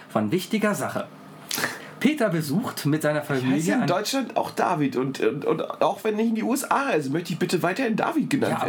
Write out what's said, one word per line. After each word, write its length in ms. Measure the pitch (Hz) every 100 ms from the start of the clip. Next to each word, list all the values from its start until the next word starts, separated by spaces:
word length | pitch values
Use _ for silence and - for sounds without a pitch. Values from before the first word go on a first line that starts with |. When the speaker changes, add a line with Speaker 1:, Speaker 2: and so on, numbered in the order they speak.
| -
Speaker 1:
von 200 | 110 107
wichtiger 440 | 180 - 214 208
Sache. 320 | 165 107 - - - - - - - - - - -
Peter 280 | 269 302 220
besucht 560 | 165 151 165 - -
mit 160 | 143 151
seiner 220 | 151 151
Speaker 2:
Ich 80 | 147
heiße 100 | 135
Speaker 1:
Familie 340 | 127 139 170 247
Speaker 2:
in 40 |
Speaker 1:
an 40 | -
Speaker 2:
Deutschland 500 | 175 208 269 233 -
auch 140 | -
David 460 | - 202 170 143 -
und, 240 | 139 135
und, 260 | 110 151 -
und 340 | - - -
auch 240 | 156 196
wenn 140 | 220 208
ich 80 | 226
in 60 |
die 80 | 220
U 100 | 208
S 180 | 277 -
A 120 | 226 277
reise, 180 | 165 135
möchte 240 | 156 175
ich 60 | 175
bitte 240 | 180 175
weiterhin 340 | 170 190 254 -
David 320 | - 330 175
genannt 240 | - -
Speaker 1:
Ja, 60 |
aber 100 | -